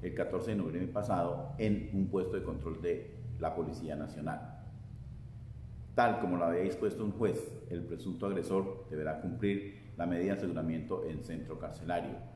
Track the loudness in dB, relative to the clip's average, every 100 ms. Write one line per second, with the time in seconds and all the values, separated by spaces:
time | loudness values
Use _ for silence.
0 | -4 0 0 0 2 0 2 0 0 0
1 | 2 2 2 0 -4 0 2 2 2 2
2 | 2 2 2 0 -2 -4 -4 -2 0 0
3 | -2 -10 -8 -2 0 0 -2 -2 -4 -4
4 | -4 -4 -4 -4 -6 -10 -12 -12 -12 -10
5 | -10 -10 -10 -12 -10 -10 -10 -10 -2 6
6 | 8 8 4 4 6 6 4 4 2 2
7 | 0 4 4 4 -2 -8 -6 -4 -4 -4
8 | -4 -2 0 0 2 2 2 -4 -6 -2
9 | -2 -2 -2 2 2 2 -2 -10 -14 -2
10 | 0 2 2 2 0 0 0 -2 -2 -2
11 | -2 -4 -6 -6 -6 -6 -6 -6 0 0
12 | 0 -6 -10